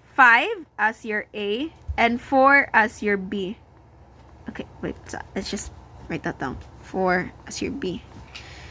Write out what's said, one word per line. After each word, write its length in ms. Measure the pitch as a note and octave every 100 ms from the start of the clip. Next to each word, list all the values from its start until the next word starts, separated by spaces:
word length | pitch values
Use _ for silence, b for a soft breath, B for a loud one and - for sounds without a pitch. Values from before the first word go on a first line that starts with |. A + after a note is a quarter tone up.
| -
five 500 | - B3 A#3 F#4+ G4+ - -
as 260 | G#3+ A3+
your 240 | A3+ G#3+ -
A 400 | G#3+ G3+ A3+ D#4+ - -
and 240 | - A#3 A#3+
four 480 | - C4+ C4+ C#4 -
as 300 | A3 A3 -
your 120 | G#3
B. 400 | G3+ F#3 G3+ F#3 A#3 - - - - - - - - -
Okay, 160 | - - -
wait. 160 | - - -
So 140 | - -
let's 160 | F#3+ -
just 200 | G#3 - - - - -
write 140 | E3
that 160 | E3+ -
down. 160 | C3 A#2+ - -
Four 500 | - F#3+ F#3 F3+ - -
as 160 | - -
your 100 | -
B. 300 | - F#3 C#3 - - B B B B B